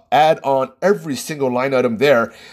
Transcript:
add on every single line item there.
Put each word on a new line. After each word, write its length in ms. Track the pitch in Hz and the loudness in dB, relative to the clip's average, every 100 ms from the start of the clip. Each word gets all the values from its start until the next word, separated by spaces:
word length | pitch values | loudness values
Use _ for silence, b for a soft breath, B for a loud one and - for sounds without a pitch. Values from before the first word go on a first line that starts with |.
| _ | _
add 280 | 135 156 160 | 2 4 2
on 280 | 135 135 131 - | 0 -2 -2 -4
every 340 | 185 190 160 123 | -2 -2 -4 -8
single 360 | - 151 131 | -8 -4 -2
line 220 | 123 135 | -2 0
item 240 | 127 123 107 | 0 0 0
there. 360 | 143 120 110 B B | 2 2 0 B B